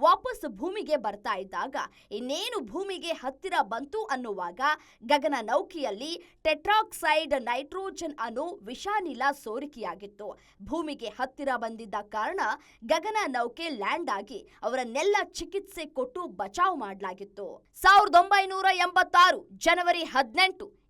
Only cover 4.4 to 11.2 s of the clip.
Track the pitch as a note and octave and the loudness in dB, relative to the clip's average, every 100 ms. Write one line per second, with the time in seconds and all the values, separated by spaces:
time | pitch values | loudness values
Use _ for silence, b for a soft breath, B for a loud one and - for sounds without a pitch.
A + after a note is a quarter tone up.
4.4 | F3 G#3+ C#4 D4+ b b A#3 C#4+ D4 C4 | -6 -2 0 -2 b b 0 2 2 -2
5.4 | A3 C#4 - E4 B3 G3+ D4 F4 - _ | 0 0 0 -4 -6 -6 -8 -10 -14 _
6.4 | D#4 D4+ D#4+ G#4+ G#4+ - D#4+ D#4 D#4+ C4+ | -2 0 2 2 2 -2 0 2 2 -2
7.4 | A#3 B3 D4 F#4 F#4+ - E4 C#4+ A3+ A3+ | -2 -4 -6 -10 -10 -8 -10 -6 -6 -6
8.4 | E4 - G3 B3+ G4 G#4 F4 A#3 C4+ C#4+ | -6 -8 -14 -10 -4 -2 -4 -2 0 0
9.4 | A3+ A3+ D4 A#3+ F#3+ E3+ G3+ G#3 G#3 - | -6 -8 -8 -10 -10 -10 -14 -14 -14 -14
10.4 | b _ G3 D#4+ D#4 C#4+ A3+ - | b _ -6 -4 -4 -6 -10 -6